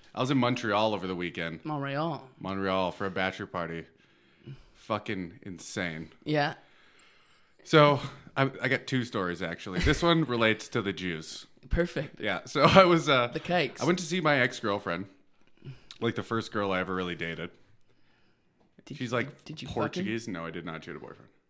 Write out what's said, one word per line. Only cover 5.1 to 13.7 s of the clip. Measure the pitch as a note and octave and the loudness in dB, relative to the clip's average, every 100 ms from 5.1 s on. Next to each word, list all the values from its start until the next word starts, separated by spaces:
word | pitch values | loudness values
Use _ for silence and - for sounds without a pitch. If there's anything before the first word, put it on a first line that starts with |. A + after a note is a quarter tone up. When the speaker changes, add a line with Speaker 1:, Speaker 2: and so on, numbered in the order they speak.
| G2 F2 F#2 | -6 -8 -12
Speaker 1:
insane. | - F2 - - F2 D#2+ E2 - | -14 -14 -10 -6 -4 -6 -12 -12
Speaker 2:
Yeah. | - D3+ D3 - - - - _ - _ _ - _ _ | -2 0 0 -4 -16 -20 -20 _ -20 _ _ -20 _ _
Speaker 1:
So | - D#3+ D3 C#3 - - - - | 4 6 8 6 -2 -12 -8 0
I, | C3+ - | 0 0
I | B2+ | -2
got | C3 - | -2 0
two | C3 | -2
stories, | A#2 A2 F2+ F2 | -2 -2 -2 -4
actually. | F2 F2 - F2+ | -6 -8 -6 0
This | G#2 D3 | 2 4
one | E3+ E3 | 4 4
<laughs> | C#3+ | 2
relates | A#2 A2+ A2 - | 2 4 2 -2
to | A#2+ | -4
the | G2 | -2
Jews. | F#2 F#2 D#2+ D#2+ - - - - | -4 -4 -6 -8 -12 -16 -20 -2
Speaker 2:
Perfect. | - F3 - D3 - | 0 0 -2 -8 -6
Speaker 1:
Yeah. | G#2+ F#2 | -4 -4
So | - - | -2 4
<laughs> | |
I | D#3 F#3 | 8 10
was, | F#3 E3+ D3 | 10 6 6
uh, | C3+ A#2+ | 4 2
Speaker 2:
The | D3 | -2
cakes. | - F3+ C#3 | 0 0 0